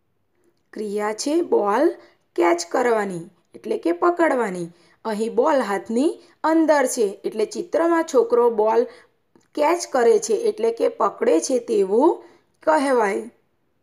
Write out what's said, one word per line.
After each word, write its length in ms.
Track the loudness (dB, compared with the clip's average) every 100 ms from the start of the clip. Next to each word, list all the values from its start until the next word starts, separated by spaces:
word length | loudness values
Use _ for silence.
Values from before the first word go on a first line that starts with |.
| _ _ _ _ _ _ _
ક્રિયા 400 | -12 -8 -6 -4
છે 280 | -4 -2 -2
બોલ 440 | 0 0 2 2 0 -2 -10 _ _ -2
કેચ 240 | 0 0 -2
કરવાની, 580 | -2 0 0 -2 -8 -12 _ _ -14
એટલે 220 | -8 -4
કે 140 | -2
પકડવાની. 760 | -2 0 2 0 0 -2 -6 -10 -14 _ _ -8
અહીં 300 | -4 -2 0
બોલ 260 | 0 0
હાથની 580 | 0 -4 -4 -2 -2 -2 -12 _
અંદર 420 | 0 2 4 2 0
છે, 200 | -2 -4 -4 -8
એટલે 200 | -6 -6
ચિત્રમાં 580 | -6 -6 -2 0 0
છોકરો 460 | 0 0 2 2 2
બોલ 340 | 2 0 0 -2 -6 _ _ _ _ _ -2
કેચ 240 | 0 0 -2
કરે 280 | 2 4 4
છે, 140 | 2
એટલે 380 | -2 -2 -2 -2
કે 160 | -2 -4
પકડે 500 | -2 -4 0 2 4
છે 180 | 2 -2
તેવું 640 | 0 0 2 4 4 2 -4 _ _ _
કહેવાય. 680 | 0 2 2 2 0 -2 -8 -16 _ _ _ _